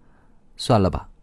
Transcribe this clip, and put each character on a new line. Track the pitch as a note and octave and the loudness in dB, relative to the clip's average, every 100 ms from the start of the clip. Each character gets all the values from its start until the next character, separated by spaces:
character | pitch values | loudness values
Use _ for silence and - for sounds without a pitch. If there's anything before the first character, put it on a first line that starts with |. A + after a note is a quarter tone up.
| _ - _ - _ - | _ -20 _ -20 _ -10
”“算 | - A2+ | 0 2
了 | F#2+ | 2
吧， | D2 - - | -2 -10 -20